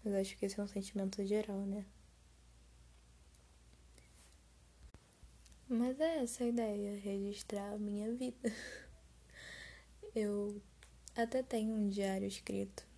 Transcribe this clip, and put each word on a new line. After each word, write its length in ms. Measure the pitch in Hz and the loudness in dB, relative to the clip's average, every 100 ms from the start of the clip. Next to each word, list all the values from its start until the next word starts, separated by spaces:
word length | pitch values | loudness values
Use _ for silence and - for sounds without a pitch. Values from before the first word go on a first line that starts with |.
Mas 100 | 208 196 | 2 2
acho 220 | 190 - | 2 -2
que 80 | 196 | -2
esse 140 | 196 | -2
é 40 | |
um 40 | 202 | -4
sentimento 580 | 202 196 196 196 196 196 | -4 -4 -2 -2 0 2
geral, 400 | 208 214 196 202 | 2 2 -2 -2
né? 200 | 202 196 - - - - - - - - - - - - - - - - - - - - - - - - - - - - - - - - - - - - - - | -4 -6 -16 -20 -20 -20 -20 -20 -20 -20 -20 -20 -20 -20 -20 -20 -20 -20 -20 -20 -20 -20 -20 -20 -20 -20 -20 -20 -20 -20 -20 -20 -20 -20 -20 -20 -20 -20 -20 0
Mas 300 | 233 247 262 | 4 4 4
é 240 | 320 320 | 4 4
essa 200 | 240 - | 2 2
a 40 | 240 | 2
ideia, 520 | 240 220 202 202 202 | 4 2 2 -2 -2
registrar 760 | 202 196 202 202 - 202 202 | -2 0 0 -4 -4 -4 -2
a 40 | 208 | -2
minha 360 | 208 208 220 | -2 0 0
vida. 240 | 240 254 - | 0 -2 0
<laughs> 1700 | 233 208 - - - - - - - - - - - - - - - | -2 -2 -8 -12 -14 -20 -20 -20 -20 -18 -14 -14 -14 -16 -20 -16 -4
Eu 480 | 226 208 202 208 208 - - - - - - | 0 2 0 -2 -6 -12 -20 -20 -20 -10 0
até 280 | 226 254 | 2 2
tenho 300 | 254 226 220 | 0 0 2
um 160 | 220 202 | 4 2
diário 380 | 196 196 190 196 | 2 2 2 -2
escrito 580 | 196 - 196 196 - - | -4 -4 -2 -2 -6 -16